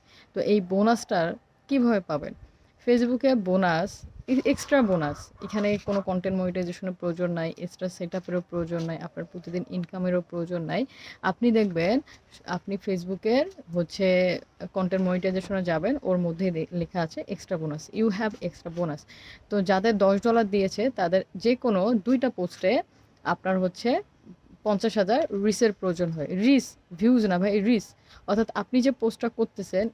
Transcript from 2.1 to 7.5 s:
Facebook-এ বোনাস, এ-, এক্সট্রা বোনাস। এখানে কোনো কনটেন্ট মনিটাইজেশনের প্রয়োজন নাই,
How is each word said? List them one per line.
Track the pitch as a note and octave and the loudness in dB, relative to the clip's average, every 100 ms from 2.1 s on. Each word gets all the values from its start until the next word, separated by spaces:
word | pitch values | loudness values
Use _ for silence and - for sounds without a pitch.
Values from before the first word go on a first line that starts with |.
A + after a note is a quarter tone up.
| D3 - - - _ _ _ - | -6 -6 -14 -20 _ _ _ 2
Facebook-এ | A#3+ A#3+ B3 C4+ B3 | 2 2 2 2 2
বোনাস, | F#3 F#3+ F3+ D#3+ G3 - - - - | 2 2 2 2 -2 -8 -20 -12 -2
এ-, | C4 - | 0 0
এক্সট্রা | C#4 - C#4 | 0 2 2
বোনাস। | G#3+ F3+ D3 D3 - - | 4 2 0 -6 -14 -14
এখানে | G3+ G#3 G#3 G#3 | -6 -2 -2 -2
কোনো | - G3 | -2 -4
কনটেন্ট | F#3+ F#3 F#3 F#3 | -2 -2 -2 -2
মনিটাইজেশনের | F#3 F3+ F3 F3 F#3 | -2 -4 -6 -6 -8
প্রয়োজন | F3+ F3 E3+ F3+ | -6 -6 -2 -2
নাই, | E3+ E3 | -2 -4